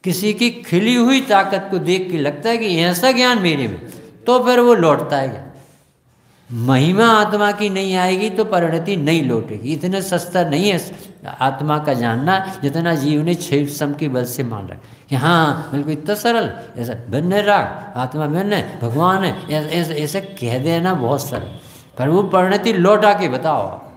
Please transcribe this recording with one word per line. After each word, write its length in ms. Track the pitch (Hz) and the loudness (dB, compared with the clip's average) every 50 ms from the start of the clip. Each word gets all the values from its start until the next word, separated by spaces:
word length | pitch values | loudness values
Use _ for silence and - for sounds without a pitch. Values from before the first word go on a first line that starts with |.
| - | -2
किसी 300 | 185 170 175 196 214 208 | -2 -2 0 0 -2 0
की 160 | 208 240 240 | 2 0 0
खिली 440 | 240 240 - - 165 175 208 226 247 | 0 -4 -6 0 0 2 2 4 4
हुई 260 | 247 233 247 269 269 | 4 4 4 4 2
ताकत 480 | - - 208 196 196 196 - 185 185 - | 2 4 4 4 4 4 -2 -4 -4 -2
को 80 | 190 180 | -4 -2
देख 320 | 151 160 185 185 185 180 | 0 0 0 0 0 -2
के 80 | 185 185 | -2 -2
लगता 320 | 139 143 147 - - 226 | -2 -2 -4 -2 -2 -2
है 80 | 233 233 | 0 0
कि 200 | 226 208 180 165 | 0 0 2 2
ऐसा 340 | 170 180 180 175 180 262 262 | 2 2 2 2 2 2 4
ज्ञान 260 | 240 247 247 247 226 | 4 4 4 4 2
मेरे 300 | 185 170 156 139 127 110 | 2 2 2 0 -2 -4
में, 120 | 98 - - - - - - - - - - | -6 -8 -12 -16 -18 -20 -20 -20 -20 -8 0
तो 180 | - 247 254 247 | 2 2 4 4
फिर 160 | 240 247 240 | 4 4 4
वो 140 | 240 240 233 | 6 4 4
लौटता 420 | 202 170 160 143 135 - - 147 | 4 6 4 4 2 0 -2 -2
है 140 | 139 135 131 | -2 -2 -4
ज्ञान। 120 | 113 98 - - - - - _ _ _ _ _ _ _ _ _ _ _ _ _ _ _ _ _ 120 | -6 -10 -14 -18 -20 -20 -20 _ _ _ _ _ _ _ _ _ _ _ _ _ _ _ _ _ -8
महिमा 540 | 117 117 127 135 127 139 165 185 202 226 | -4 0 2 4 4 4 4 4 4 6
आत्मा 460 | 226 220 214 208 190 196 208 208 208 208 | 6 6 6 4 2 2 2 2 2 2
की 180 | 208 208 208 | 0 -2 -2
नहीं 260 | 190 190 196 190 190 | -2 -2 -2 0 0
आएगी 340 | 185 180 185 190 185 208 220 | 0 2 2 2 0 -2 -2
तो 140 | 190 208 214 | 0 -2 -2
परिणति 520 | 190 196 175 170 160 160 165 165 185 202 | 0 2 0 2 2 0 -2 -2 -2 -2
नहीं 260 | 175 143 147 165 165 143 | -2 0 2 2 2 2
लौटेगी। 500 | 127 120 113 104 - 107 104 113 131 160 | 0 0 -2 -4 -6 -10 -10 -6 -6 -6
इतना 280 | 151 147 185 190 196 | -4 -4 -4 -4 -4
सस्ता 440 | 190 196 180 170 170 - - 190 175 | -4 -2 -4 -4 -4 -2 0 0 0
नहीं 260 | 160 139 156 190 208 | 2 0 0 2 2
है 220 | 196 165 - - - - - - - - - - - - | 0 0 -4 -8 -14 -18 -18 -20 -20 -18 -16 -16 -6 -2
आत्मा 380 | 127 139 135 - 147 151 151 151 | -2 -2 0 -2 -2 -2 -2 0
का 160 | 151 151 135 | 0 -2 -2
जानना, 640 | 120 117 117 113 117 135 170 190 190 190 - - - - | 0 0 -2 -2 0 0 0 0 0 -2 -6 -10 -4 -4
जितना 320 | 143 143 165 170 175 165 | -4 -2 0 0 0 0
जीव 280 | 151 135 147 151 147 156 | 0 0 0 0 0 0
ने 120 | 170 175 | 0 -2
छह 320 | 170 - - 143 143 147 | -2 -2 -2 0 0 0
सम 280 | 143 139 - 151 143 143 | -2 -4 -4 -4 -4 -4
के 140 | 143 160 147 | -4 -4 -4
बल 160 | 127 127 120 | -2 -4 -4
से 180 | 120 - - 131 | -4 -6 -6 -6
मान 260 | 120 113 104 98 90 | -6 -6 -8 -10 -12
रखा 120 | 95 - - - - - - _ | -14 -18 -20 -20 -20 -20 -8 _
कि 60 | 143 | -4
हाँ, 540 | 123 139 160 175 170 160 151 135 - - - 135 | 0 2 4 4 4 4 2 0 -2 -6 -6 -4
बिल्कुल 200 | 139 143 151 156 | -4 -4 -4 -4
इतना 220 | 147 151 - 208 | -6 -4 -4 -4
सरल, 380 | 208 - 233 233 226 196 143 - - - - - - | -2 0 0 0 0 0 -2 -6 -10 -16 -16 -10 -8
ऐसा 160 | 117 123 117 - - - | -8 -8 -8 -10 -10 -6
भिन्न 220 | 104 135 165 180 190 | -4 -2 -2 0 0
है 100 | 208 208 | 2 2
राग, 500 | 208 202 190 131 120 - - - - - | 4 2 2 2 -2 -6 -10 -14 -12 -6
आत्मा 300 | 120 127 131 - 151 156 | -6 -6 -4 -4 -4 -4
भिन्न 260 | 143 151 175 202 208 208 | -2 -2 -2 -2 0 -2
है, 280 | 190 - - - - | -2 -2 -6 -8 -6
भगवान 440 | 117 117 117 143 165 180 190 196 196 | -6 -4 0 2 2 2 2 2 0
है, 260 | 170 - - - - | -2 -4 -4 -8 -6
ऐसा, 180 | 147 156 151 151 | -4 -4 -4 -2
ऐसा, 240 | 160 175 170 156 160 | -2 -2 -2 -2 -4
ऐसा 280 | 147 151 147 156 196 | -4 -4 -4 -4 -6
कह 380 | 190 - - - 123 117 117 127 | -8 -8 -12 -8 -4 -4 -2 -2
देना 360 | 135 160 165 170 170 185 185 | 0 0 0 0 0 0 0
बहुत 340 | 156 120 117 139 143 139 - | 0 0 0 -2 -2 -2 -6
सरल, 320 | 123 110 95 98 - - - - - - - - _ - | -8 -8 -8 -10 -14 -18 -20 -20 -20 -20 -20 -20 _ -4
पर 100 | 127 139 | 0 2
वो 140 | 160 190 202 | 2 2 2
परिणति 500 | 185 170 190 180 185 196 208 - 233 220 | 2 2 2 4 4 2 0 0 0 2
लौटा 400 | 185 175 190 214 208 208 208 208 | 4 4 6 6 6 6 4 4
के 160 | 196 190 156 | 4 0 -2
बताओ 540 | 127 170 165 160 151 123 98 95 92 - - - - | -2 -2 0 0 0 0 -2 -4 -8 -12 -16 -20 -20